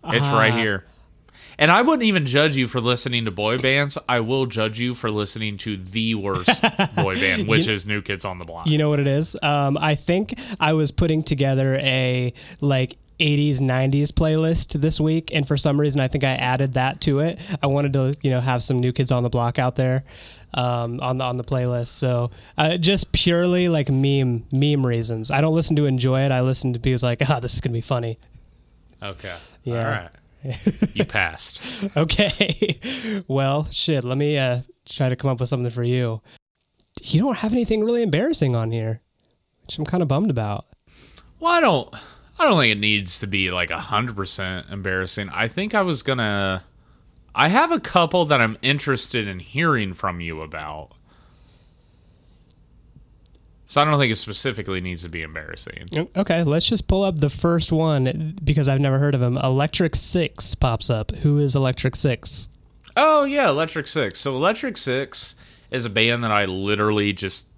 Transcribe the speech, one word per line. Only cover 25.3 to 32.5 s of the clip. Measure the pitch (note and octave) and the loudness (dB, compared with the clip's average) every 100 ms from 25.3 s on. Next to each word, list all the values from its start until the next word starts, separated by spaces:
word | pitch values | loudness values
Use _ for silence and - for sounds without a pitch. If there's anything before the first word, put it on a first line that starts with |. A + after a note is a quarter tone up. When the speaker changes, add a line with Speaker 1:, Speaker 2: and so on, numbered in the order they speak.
Speaker 2:
I | C#3 | 2
don't | D#3 | 4
listen | D#3+ D#3+ D3 | 2 2 2
to | D3 | 2
enjoy | C3 B2+ C3 | 2 2 2
it. | C#3 | 2
I | B2+ | 2
listen | B2+ C3 C3+ | 2 0 -2
to | A#2+ | 0
because, | C3 B2+ | 0 0
like, | B2 A#2+ | 0 0
<laughs> | C3+ | 0
"Ah, | C#3 | 0
this | A#2+ | 2
is | - | 0
gonna | C3 | 0
be | A#2 | -4
funny." | - B2+ A#2 A2 - - - _ _ _ _ _ | -2 -4 -2 -8 -14 -20 -20 _ _ _ _ _
Speaker 1:
Okay. | G2+ F#2+ G2 E2+ - - | -14 -12 -12 -14 -16 -12
Speaker 2:
Yeah. | B2+ A#2 | -6 -4
Speaker 1:
All | A2+ | -2
right. | B2 E2+ - _ _ | -4 -8 -20 _ _
Speaker 2:
<laughs> | C3+ A#2+ - - G3+ | -10 -2 -2 0 -2
Speaker 1:
You | - | 0
passed. | - A2 F2 D#2+ - - - - G3 D3 | -2 0 -2 -2 -10 -8 -12 -8 -4 0
Speaker 2:
Okay. | D#3+ - G#3 - F#3+ | 0 2 0 0 -2